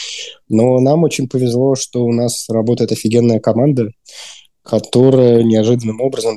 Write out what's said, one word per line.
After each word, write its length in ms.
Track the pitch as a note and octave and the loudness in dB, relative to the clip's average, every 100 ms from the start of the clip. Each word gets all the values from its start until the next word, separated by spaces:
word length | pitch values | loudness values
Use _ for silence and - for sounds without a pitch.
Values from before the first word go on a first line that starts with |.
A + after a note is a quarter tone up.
| - - - - - | -14 -14 -16 -18 -4
Но 320 | A2 B2 B2+ | 0 2 2
нам 240 | C3 D#3 | 2 2
очень 240 | D#3 D3+ C3 | 0 -2 -6
повезло, 460 | B2+ B2 A#2+ C3+ | -4 -2 0 0
что 300 | C3 - B2 | -2 -4 -4
у 80 | A#2+ | -2
нас 340 | A#2 A#2+ - - | 0 -2 -4 -4
работает 440 | A2+ A2 A#2+ A#2 | -2 -2 -2 -2
офигенная 480 | A2 G#2+ A#2+ A#2+ A2 | -4 0 2 2 0
команда, 480 | - A2 C#3+ C3 A2 - _ - - - _ _ | 0 0 0 0 -4 -8 _ -20 -20 -20 _ _
которая 800 | - A2 - A#2+ C3 C3 B2 A#2 | -6 -4 0 2 4 6 4 4
неожиданным 580 | A#2 A2 A2 A#2+ A2+ A2 | 4 2 2 0 -2 -4
образом 360 | C3 B2 A2+ | -4 -4 -6